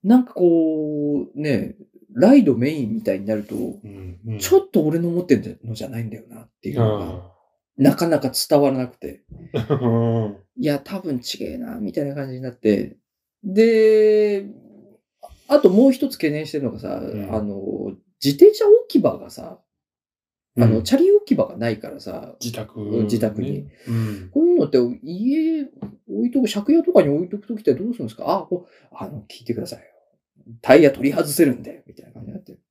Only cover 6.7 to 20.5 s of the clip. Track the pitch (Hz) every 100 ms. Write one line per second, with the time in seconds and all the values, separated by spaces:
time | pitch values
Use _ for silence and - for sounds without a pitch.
6.7 | 127 113 104 85 90 - _ _ _ _
7.7 | - 135 - 170 151 131 - - 147 139
8.7 | 131 127 _ - - _ - - - 113
9.7 | 139 123 117 117 113 107 101 _ - 156
10.7 | 143 - 196 180 127 - - - - -
11.7 | 240 98 - 143 143 135 127 131 - 107
12.7 | 101 104 - _ _ _ _ 208 196 226
13.7 | 220 220 214 214 214 208 202 202 - -
14.7 | - _ _ _ _ - _ - 285 185
15.7 | 196 269 262 285 - 156 151 156 151 127
16.7 | - - - 117 107 101 107 104 98 98
17.7 | 101 101 101 _ _ 139 143 403 427 415
18.7 | 466 - 285 - - - - - - _
19.7 | _ _ _ _ _ _ _ _